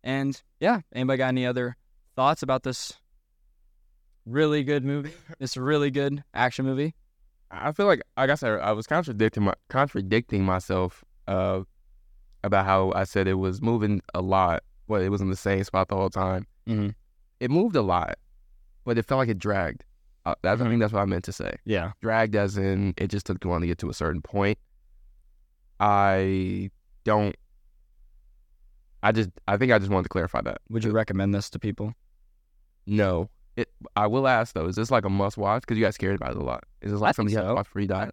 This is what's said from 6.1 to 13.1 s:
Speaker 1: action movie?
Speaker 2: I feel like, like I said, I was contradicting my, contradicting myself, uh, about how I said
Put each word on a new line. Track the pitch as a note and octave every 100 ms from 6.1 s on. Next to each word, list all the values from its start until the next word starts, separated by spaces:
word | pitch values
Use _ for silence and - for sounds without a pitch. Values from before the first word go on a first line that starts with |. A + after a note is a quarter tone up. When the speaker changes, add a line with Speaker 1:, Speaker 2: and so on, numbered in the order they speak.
| C#3+ -
Speaker 1:
action | - B2 -
movie? | C3+ C3 D3+ - _ _ _ _ _
Speaker 2:
I | F2 C3+
feel | D3+ G3+
like, | D3+ - -
like | C3
I |
said, | D3+ B2 G#2+
I | G2+
was | G#2+ A2+
contradicting | D#3 D#3+ G#2+ A2 G#2+
my, | G2+ - _
contradicting | C3 C#3+ - F#2+ G#2+ A#2+ G2+
myself, | F#2+ F#2 - F#2 F2+ - _ _ -
uh, | F#2+ F#2 F#2+ F#2+ _ _ - _ - - -
about | G2+ G2 F#2+
how | F#2+ F#2+
I | F#2+
said | F#2+